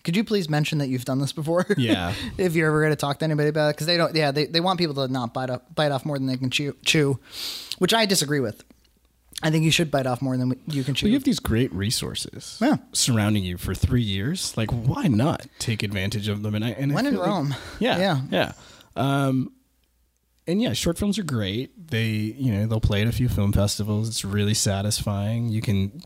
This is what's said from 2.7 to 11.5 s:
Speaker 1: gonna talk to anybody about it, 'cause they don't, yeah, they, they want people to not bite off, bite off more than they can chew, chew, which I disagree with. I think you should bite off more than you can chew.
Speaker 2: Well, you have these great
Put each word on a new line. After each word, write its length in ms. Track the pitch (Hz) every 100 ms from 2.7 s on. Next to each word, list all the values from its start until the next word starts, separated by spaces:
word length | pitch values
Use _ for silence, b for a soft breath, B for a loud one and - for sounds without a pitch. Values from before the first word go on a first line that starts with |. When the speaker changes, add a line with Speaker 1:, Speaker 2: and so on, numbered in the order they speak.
| 151
Speaker 1:
gonna 140 | 156 147
talk 240 | 143 143
to 60 | 160
anybody 240 | 151 147
about 220 | 156 151
it, 40 | 151
'cause 80 | 156
they 100 | 175
don't, 180 | 160 160
yeah, 160 | 147
they, 140 | 139 147
they 160 | 165
want 180 | 180 180
people 160 | 170 139 131
to 60 |
not 220 | 131 120
bite 160 | 131 127
off, 140 | 123 - -
bite 160 | 151
off 140 | 139 156
more 120 | 143
than 100 | 131
they 100 | 127
can 120 | 127
chew, 220 | - 143 - -
chew, 340 | 165 139 131 B B B B B B
which 140 | 185
I 120 | 226 214
disagree 340 | 185 139 147
with. 240 | 117 - - - _ _ _ _ _ -
I 60 | 160
think 160 | 160 160
you 60 |
should 180 | 147 160
bite 160 | 139 131
off 160 | 123
more 160 | 135 127
than 160 | 127 127 -
you 160 | 143
can 100 | 131
chew. 140 | 135 202
Speaker 2:
Well, 20 |
you 40 | 269
have 80 |
these 160 | 269 185
great 340 | -